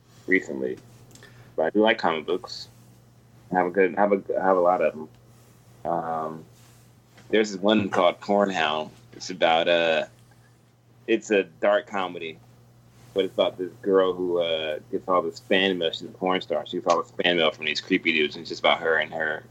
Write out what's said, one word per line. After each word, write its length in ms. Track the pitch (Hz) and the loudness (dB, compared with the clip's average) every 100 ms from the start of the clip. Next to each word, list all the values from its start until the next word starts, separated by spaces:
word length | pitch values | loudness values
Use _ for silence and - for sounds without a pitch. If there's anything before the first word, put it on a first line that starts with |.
| _ - - | _ -16 0
recently. 500 | 92 - 69 64 64 - - - - - - - - | 0 0 -6 -6 -8 -14 -20 -20 -20 -20 -20 -14 -4
But 80 | |
I 60 | 80 | -2
do 80 | 104 | 2
like 160 | 110 113 | 2 2
comic 280 | 90 80 76 | 0 -2 -4
books. 420 | 92 - - - - - - - _ _ - - | -6 -6 -16 -16 -20 -20 -20 -20 _ _ -20 -4
I 40 | 92 | -2
have 100 | 90 | 0
a 60 | |
good, 240 | 90 92 82 | 2 2 2
have 160 | 101 | 2
a, 100 | 98 - - | 2 0 -2
I 40 | |
have 140 | 92 95 | 2 4
a 40 | |
lot 200 | 87 90 | 4 2
of 100 | 78 | 0
them. 160 | 76 78 - - - - - - - 85 | -2 -14 -18 -20 -20 -20 -20 -20 -14 -6
Um, 540 | 85 82 80 78 80 80 - - - _ _ _ - - | -4 -4 -6 -6 -10 -16 -20 -20 -20 _ _ _ -20 -2
there's 200 | 104 107 | 0 0
this 80 | 95 | 0
one 300 | 98 110 95 | 2 2 2
called 300 | 101 90 - | 2 2 0
Pornhound. 720 | - 101 101 92 76 78 76 - - | -2 0 2 0 -2 -2 -6 -12 -20
It's 180 | - - | -16 -12
about, 360 | 92 85 82 85 | -2 2 2 4
uh, 380 | 85 82 80 76 - _ - _ _ _ _ _ _ - | 2 2 0 -2 -12 _ -20 _ _ _ _ _ _ -2
it's 240 | 110 - | -2 2
a 120 | 101 | 0
dark 440 | 87 - 104 104 - | 0 -2 2 2 0
comedy, 500 | 98 90 87 82 80 - - _ _ _ _ - 98 | -6 -6 -6 -12 -12 -20 -20 _ _ _ _ -8 -2
but 100 | 92 | -2
it's 80 | |
about 240 | - 92 - | 2 0 0
this 140 | 90 - | -10 -6
girl 320 | 101 95 92 | 2 4 4
who, 260 | 90 90 87 | 0 -2 0
uh, 380 | 85 80 78 76 - | 0 -2 -4 -6 -6
gets 160 | 92 - | -8 0
all 160 | 92 | 0
this 160 | 82 - | 0 -8
fan 400 | - 98 95 90 | 0 2 2 2
mail. 100 | 82 | -2
She's 120 | - | -4
a 40 | 82 | -12
porn 320 | - 92 92 | -6 -2 -2
star. 220 | - 76 73 | -2 -4 -4
She 100 | 90 | -6
gets 80 | 87 | 0
all 140 | 85 | 0
this 100 | 80 - | 0 -2
fan 140 | 90 87 | 0 2
mail 120 | 78 | 2
from 160 | 80 78 | 0 -6
these 160 | 76 | -6
creepy 320 | - 92 82 | 0 0 2
dudes, 220 | 78 73 85 | 0 0 -4
and 60 | |
it's 60 | 80 | -12
just 100 | 82 | -2
about 200 | 80 73 | 0 0
her 160 | 82 80 | 2 0
and 140 | 78 | -2
her 320 | 80 78 78 - | -4 -6 -6 -10